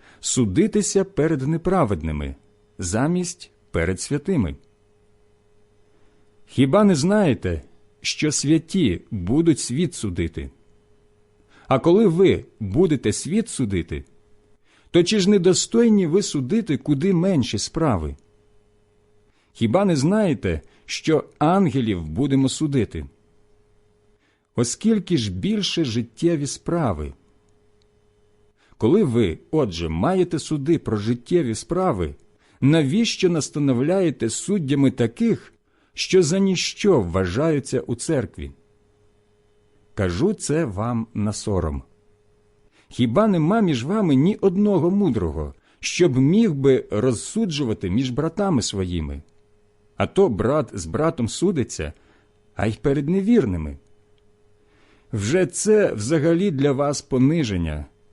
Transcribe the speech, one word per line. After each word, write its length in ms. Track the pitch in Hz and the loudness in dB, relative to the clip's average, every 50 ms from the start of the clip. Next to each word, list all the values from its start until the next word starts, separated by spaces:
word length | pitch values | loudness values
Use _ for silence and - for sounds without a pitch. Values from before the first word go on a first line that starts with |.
| _ - - _ | _ -20 -20 _
судитися 840 | - - - 135 123 101 90 117 175 220 - 214 196 - - 196 190 | -6 -4 0 0 0 0 2 2 2 2 2 0 -2 0 0 0 0
перед 440 | 190 - - 143 165 165 147 131 143 | 0 -2 -2 0 0 0 -2 -2 -2
неправедними, 880 | 160 160 165 185 190 185 151 104 101 80 76 80 76 71 73 69 69 - _ _ _ _ _ _ _ - | -4 -2 -2 0 0 2 2 0 0 -4 -4 -4 -4 -4 -6 -8 -10 -12 _ _ _ _ _ _ _ -10
замість 720 | 95 90 90 110 131 156 175 180 175 175 - - - - _ _ _ _ | -8 -4 -2 -2 0 0 -2 -2 -4 -6 -8 -14 -18 -20 _ _ _ _
перед 300 | - 90 82 87 92 - | -4 -2 -2 -2 -2 -4
святими? 540 | - - 139 147 147 - 196 151 101 78 71 - _ _ _ _ _ _ _ _ _ _ _ _ _ _ _ _ _ _ _ _ _ _ _ _ _ _ _ _ _ - _ _ _ _ _ _ - | -6 -6 -6 -6 -2 -2 -2 0 0 -2 -4 -10 _ _ _ _ _ _ _ _ _ _ _ _ _ _ _ _ _ _ _ _ _ _ _ _ _ _ _ _ _ -20 _ _ _ _ _ _ -20
Хіба 380 | - - - 135 135 139 202 214 | -8 0 0 2 4 4 4 6
не 120 | 202 185 | 6 4
знаєте, 680 | 139 139 180 208 214 202 160 117 87 - 92 85 78 - - _ - _ _ _ _ | 4 2 2 2 4 4 2 2 0 -2 -4 -4 -4 -8 -12 _ -20 _ _ _ _
що 300 | - - - - - 151 | -8 -8 -6 -2 -2 -2
святі 680 | 143 - - 139 160 156 - - - 190 165 104 87 90 - - | -2 -2 0 2 0 0 0 -2 -2 0 2 2 0 -2 -6 -8
будуть 480 | - 101 87 90 120 151 170 165 151 - | -8 -6 -4 0 0 2 4 4 2 2
світ 340 | - - 117 139 180 147 - | 0 -6 -2 -2 -2 -2 -4
судити? 580 | - - 104 87 82 87 80 - 80 73 67 - _ _ _ _ _ _ _ _ _ _ _ _ _ _ _ _ _ _ _ _ - - - | -6 -8 -6 -4 -4 -4 -6 -6 -8 -12 -12 -14 _ _ _ _ _ _ _ _ _ _ _ _ _ _ _ _ _ _ _ _ -14 -4 0
А 120 | 139 135 | 0 2
коли 280 | - 160 175 202 233 196 | 4 4 6 6 6 4
ви 380 | 160 170 196 165 101 - - - _ - | 4 4 4 4 4 2 -2 -10 _ -10
будете 540 | 110 98 95 139 190 175 151 120 - 110 104 | -8 -4 0 2 2 2 2 0 0 -2 -2
світ 360 | - - 131 175 220 220 - | -2 -4 -2 -2 -2 -2 -2
судити, 560 | - - 135 104 101 90 82 - 82 71 71 _ _ _ _ _ _ - _ _ _ _ _ _ _ _ _ _ | -4 -4 -4 -2 -2 -4 -4 -4 -8 -12 -12 _ _ _ _ _ _ -20 _ _ _ _ _ _ _ _ _ _
то 120 | - 170 175 | 2 2 2
чи 160 | 175 214 214 | 4 2 2
ж 100 | 180 190 | 4 4
не 100 | 208 202 | 4 4
достойні 680 | 170 185 180 - - - - 226 240 233 214 202 185 151 | 4 4 2 2 0 0 2 4 4 6 6 4 4 2
ви 140 | 151 202 | 2 0
судити 560 | 202 - - 151 135 123 180 233 208 - 151 127 | 0 0 -4 -4 -2 0 -2 -2 0 0 -4 -4
куди 360 | - 143 147 135 156 196 196 | 0 0 -2 0 2 2 2
менші 440 | 165 170 196 190 147 110 - - 101 | 2 2 2 2 2 0 0 -2 -6
справи? 580 | - - - 165 160 151 113 87 78 73 69 - _ _ _ _ _ _ _ _ _ _ _ _ _ _ _ _ _ _ _ _ _ _ _ _ _ _ _ | -6 -6 -4 -2 0 0 0 0 -2 -6 -10 -10 _ _ _ _ _ _ _ _ _ _ _ _ _ _ _ _ _ _ _ _ _ _ _ _ _ _ _
Хіба 320 | - 120 110 120 180 202 | -4 -2 0 2 2 2
не 100 | 196 170 | 2 2
знаєте, 680 | 139 123 165 202 220 214 180 139 101 - 98 82 76 - - _ _ _ | 2 2 2 2 2 2 0 0 -2 -2 -4 -4 -4 -6 -12 _ _ _
що 380 | - - - - - 160 147 - - - - | -12 -12 -8 -2 0 0 0 0 -4 -6 -2
ангелів 680 | 151 156 180 196 196 156 110 139 120 110 101 87 82 78 | 0 2 2 4 2 2 2 0 0 0 -2 -2 -4 -6
будемо 420 | 78 85 143 143 135 135 135 127 | -4 -2 -2 0 2 2 2 2
судити? 560 | - - 156 151 139 135 104 - - 82 73 69 _ _ _ _ _ _ _ _ _ _ _ _ _ _ _ _ _ _ _ _ _ _ _ _ _ _ _ _ - | 0 -2 -4 -2 0 0 -2 -2 -4 -12 -12 -12 _ _ _ _ _ _ _ _ _ _ _ _ _ _ _ _ _ _ _ _ _ _ _ _ _ _ _ _ -4
Оскільки 640 | - 123 - - - - 214 226 208 175 - 180 139 | -2 -2 -2 -2 -2 0 0 2 0 0 0 0 0
ж 140 | 113 104 | 0 -2
більше 540 | 90 92 90 185 220 214 190 - - - 165 | -4 -4 -4 -2 -2 -2 -2 -2 -2 -2 -2
життєві 600 | 127 107 120 117 - _ - - 170 170 147 143 131 | -2 -2 -4 -4 -6 _ -2 0 0 0 0 -4 -6
справи? 640 | - - - - 165 175 160 117 87 73 73 71 67 _ _ _ _ _ _ _ _ _ _ _ _ _ _ _ _ _ _ _ _ _ _ _ _ _ _ _ _ _ _ _ - - | -8 -10 -6 -4 -2 -2 0 -2 -2 -4 -6 -10 -12 _ _ _ _ _ _ _ _ _ _ _ _ _ _ _ _ _ _ _ _ _ _ _ _ _ _ _ _ _ _ _ -10 -2
Коли 260 | - 113 156 220 214 | 0 2 4 4 2
ви, 360 | 143 110 120 117 87 78 - - - | 2 2 2 0 0 -2 -6 -10 -4
отже, 380 | - 156 139 107 85 82 85 78 | -2 0 0 0 -2 -6 -6 -4
маєте 500 | 78 82 98 151 190 185 180 175 175 147 | -2 0 0 0 2 0 0 0 -2 -6
суди 400 | - - 160 151 131 151 170 135 | -6 -4 -6 -4 0 0 0 0
про 180 | - - 110 107 | 0 -2 -4 -2
життєві 580 | 101 113 123 120 - - 175 175 156 117 107 | -2 -2 -4 -4 -2 0 0 0 0 0 -4
справи, 600 | - - - 170 180 190 185 135 95 85 73 73 - _ _ _ _ _ _ _ - | -6 -6 -6 -4 -2 0 0 0 -2 -4 -6 -6 -12 _ _ _ _ _ _ _ 0
навіщо 680 | - 135 156 165 151 131 151 220 233 214 - - - 180 | 2 4 4 4 2 2 2 0 0 0 -2 -2 -2 0
настановляєте 1000 | 175 160 139 - - 151 147 139 127 117 127 151 180 196 190 165 139 - - 113 | 0 0 -4 -6 -4 -2 0 0 2 0 0 0 0 0 0 0 -2 -2 -4 -4
суддями 600 | - - - - 202 208 156 127 143 143 139 131 | -4 -6 -4 -4 -2 -2 -2 -2 0 2 2 2
таких, 640 | 135 - 120 113 - - 226 233 185 - - - _ _ _ _ _ _ _ _ - | 2 2 -2 -2 0 0 0 0 0 -2 -4 -14 _ _ _ _ _ _ _ _ -12
що 300 | - - - 180 190 180 | -10 -6 2 2 2 4
за 160 | 139 170 196 | 4 2 2
ніщо 600 | 196 190 185 170 - - - - - 202 185 135 | 2 2 0 0 -2 -6 -6 -2 2 2 2 2
вважаються 800 | 95 85 80 95 95 87 87 117 151 165 156 143 - - - 123 | 2 0 0 0 0 0 0 0 0 0 0 -2 -2 -2 -4 -4
у 160 | - - 123 | -4 -4 -8
церкві? 560 | 113 - - 160 135 110 92 - - 76 69 69 _ _ _ _ _ _ _ _ _ _ _ _ _ _ _ _ _ _ _ _ _ _ _ _ _ _ _ - | -6 -4 -4 -2 -2 -2 -4 -8 -12 -14 -14 -14 _ _ _ _ _ _ _ _ _ _ _ _ _ _ _ _ _ _ _ _ _ _ _ _ _ _ _ -4
Кажу 400 | - 98 90 87 90 143 202 214 | -2 -2 -2 0 0 0 0 0
це 320 | - - - 143 160 170 | -2 -4 -4 -2 -2 -2
вам 420 | 123 95 95 107 120 123 117 113 - - | -4 -4 -6 -4 -4 -4 -4 -6 -6 -6
на 200 | 110 104 107 101 | -4 -4 -4 -4
сором. 500 | - - 107 101 92 80 78 71 69 - _ _ _ _ _ _ _ _ _ _ _ _ _ _ _ _ _ _ _ _ _ | -4 -4 -2 -2 0 -2 -2 -4 -6 -10 _ _ _ _ _ _ _ _ _ _ _ _ _ _ _ _ _ _ _ _ _
Хіба 360 | - - 120 120 113 185 220 220 | -2 0 0 2 2 2 2 2
нема 340 | 190 170 151 160 208 233 | 2 2 2 2 2 2
між 240 | 214 175 147 120 113 | 2 2 0 -2 -2
вами 300 | 147 196 220 208 170 139 | -4 -2 -2 0 2 4
ні 200 | 127 143 185 214 | 4 4 2 2
одного 560 | - - 196 175 190 208 208 202 170 139 175 | 2 0 0 2 2 0 2 2 2 2 0
мудрого, 640 | 190 202 202 170 120 110 90 80 71 80 76 73 - _ _ _ _ _ | 0 2 0 0 0 0 -2 -4 -4 -6 -8 -8 -10 _ _ _ _ _
щоб 380 | - - - - 175 170 127 131 | -10 -8 0 2 2 2 4 4
міг 360 | 131 143 180 214 233 214 151 | 2 4 4 4 2 2 0
би 320 | 135 135 139 131 123 - - | 2 2 4 4 4 2 -2
розсуджувати 1000 | - 104 107 131 120 98 - - - 214 226 185 151 143 147 117 104 - - 92 | -4 0 0 0 0 -2 -6 -8 -4 -4 -4 -2 -2 -4 -4 -4 -4 -4 -4 -2
між 200 | 90 120 135 127 | -2 0 -2 -2
братами 520 | 123 127 147 165 165 - 202 196 170 120 | -2 -4 -4 -4 -2 -2 -2 0 0 0
своїми? 600 | 98 - - 98 95 90 87 85 78 71 71 71 - _ _ _ _ _ _ _ _ _ _ _ _ _ _ | -2 -2 -4 -6 -6 -4 -4 -6 -6 -6 -8 -12 -14 _ _ _ _ _ _ _ _ _ _ _ _ _ _
А 120 | - 196 196 | -4 -4 -2
то 220 | - 190 202 170 | 2 2 2 2
брат 420 | 113 90 101 110 143 156 135 110 - | 2 0 -2 0 0 0 -2 -4 -8
з 120 | 104 82 | -12 -12
братом 420 | 80 80 - 151 165 160 - 117 104 | -6 -4 -2 -2 -2 -2 -2 -4 -6
судиться, 640 | - - 165 190 196 147 113 - - - 80 73 - _ _ _ _ _ _ _ _ _ _ _ _ | -4 -2 -2 -2 0 -2 -4 -6 -6 -8 -8 -8 -10 _ _ _ _ _ _ _ _ _ _ _ _
а 120 | - - 113 | -4 -4 -4
й 120 | 110 - | -4 -2
перед 280 | - 147 139 151 143 143 | -2 -2 -2 -2 -2 -2
невірними. 680 | 185 196 190 202 240 226 143 107 92 85 78 76 71 71 _ _ _ _ _ _ _ _ _ _ _ _ _ _ _ _ _ _ _ _ _ _ _ _ _ - - | -2 -2 2 2 2 2 2 0 -2 -4 -6 -8 -10 -14 _ _ _ _ _ _ _ _ _ _ _ _ _ _ _ _ _ _ _ _ _ _ _ _ _ -8 -6
Вже 320 | 107 98 104 151 185 185 | -4 -2 0 0 0 0
це 480 | 175 - - - 202 214 214 196 - - | 0 -2 -4 0 2 4 4 4 2 0
взагалі 580 | 107 104 120 165 160 139 165 170 170 196 208 | -2 -4 -2 0 0 2 2 2 2 0 0
для 200 | 156 131 135 143 | 0 0 0 0
вас 300 | 135 131 143 143 147 - | 2 0 0 -2 -2 -4
пониження, 840 | - - 135 127 127 135 160 170 147 110 98 90 85 80 76 76 71 - _ _ _ _ | -6 -4 0 2 4 4 4 2 0 -2 -2 -2 -2 -4 -4 -6 -10 -12 _ _ _ _